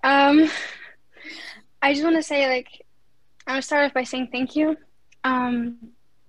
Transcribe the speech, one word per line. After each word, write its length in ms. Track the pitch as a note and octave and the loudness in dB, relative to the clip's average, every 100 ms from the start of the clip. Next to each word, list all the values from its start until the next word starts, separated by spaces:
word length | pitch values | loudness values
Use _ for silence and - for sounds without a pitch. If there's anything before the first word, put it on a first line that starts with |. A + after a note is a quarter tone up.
um, 480 | C4+ C#4 C#4 D4 D#4 - - - - - _ - D#4 - - - _ - | 2 4 6 6 4 0 -12 -14 -20 -20 _ -20 -20 -18 -18 -20 _ -2
I 120 | C#4 | 0
just 100 | C#4+ | 2
wanna 180 | E4 D#4+ | 2 0
say, 260 | D4+ C#4+ C4+ | 0 0 0
like, 200 | B3+ B3 - - _ _ _ _ - - | -2 -6 -18 -20 _ _ _ _ -16 -8
I 60 | |
wanna 100 | C4 | -6
start 240 | - D4 C#4+ | -2 0 2
off 80 | |
by 100 | C4 | 0
saying 240 | B3 B3+ B3+ | -4 -6 -6
thank 260 | B3 C4 D4+ | -4 -4 0
you, 200 | D#4 D#4 - - - _ | 0 -2 -8 -20 -20 _
um, 680 | C4 B3+ B3 A#3+ A#3 A#3 A3+ - _ _ | -4 -2 -2 -4 -6 -10 -18 -20 _ _